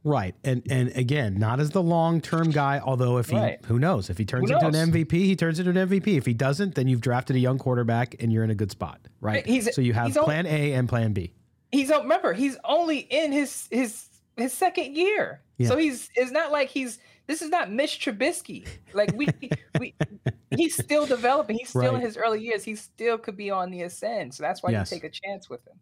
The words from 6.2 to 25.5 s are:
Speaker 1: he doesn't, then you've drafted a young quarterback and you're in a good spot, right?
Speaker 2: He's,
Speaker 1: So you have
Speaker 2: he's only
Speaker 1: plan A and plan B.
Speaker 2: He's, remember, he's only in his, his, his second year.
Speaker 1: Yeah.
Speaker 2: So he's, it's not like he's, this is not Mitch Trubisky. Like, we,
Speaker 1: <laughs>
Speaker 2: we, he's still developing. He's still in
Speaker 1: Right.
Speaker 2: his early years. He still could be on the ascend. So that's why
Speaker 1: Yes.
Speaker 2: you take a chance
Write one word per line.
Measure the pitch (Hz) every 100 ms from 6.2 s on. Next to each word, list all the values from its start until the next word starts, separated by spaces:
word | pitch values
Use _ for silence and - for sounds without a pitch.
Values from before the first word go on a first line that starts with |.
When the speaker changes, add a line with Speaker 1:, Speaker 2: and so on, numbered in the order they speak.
| 123
Speaker 1:
he |
doesn't, | 113 135 143 196
then | 151 131
you've | 123
drafted | 120 120 - 131
a |
young | 123 131
quarterback | 131 123 117 117 123 -
and | 117
you're | 113
in | 110
a |
good | 104 104
spot, | - 85 - - _
right? | 104 107 -
Speaker 2:
He's, | 254 220
Speaker 1:
So | -
you | 123
have | 113 117
Speaker 2:
he's | -
only | -
Speaker 1:
plan | 151 175
A | 151 147
and | 131 120
plan | 120 113
B. | 98 85 _ _ _ _
Speaker 2:
He's, | 269 269
remember, | 302 240 349 359
he's | 202 277 254
only | - 294 339 294
in | - 277 311
his, | 277 277 - -
his, | 220 247 - - _ _ -
his | 247
second | - 370 359 294 285
year. | 370 427 - - _ _
Speaker 1:
Yeah. | 120
Speaker 2:
So | 262
he's, | 311 247 -
it's | - 254
not | 277 320
like | 294 277
he's, | 285 262 214 _ _ -
this | 311
is | 311
not | 339 233
Mitch | 214 302 -
Trubisky. | - 208 269 339 - 135 - - -
Like, | 196 208 208
we, | 294 - 254
Speaker 1:
<laughs> | - - -
Speaker 2:
we, | 254 - 160 208 - - _ 135
he's | 320 -
still | - 294 294
developing. | 247 240 277 302 220
He's | 254
still | - -
in |
Speaker 1:
Right. | -
Speaker 2:
his | 240 214
early | 226 220
years. | 226 214
He | 208 214
still | - _ 226 226
could | 233 196
be | 202
on | 190 180
the | 180
ascend. | 175 - 208 226 139
So | -
that's | 151 190
why | -
Speaker 1:
Yes. | 110 92
Speaker 2:
you | 175
take |
a | 151
chance | - 196 196 -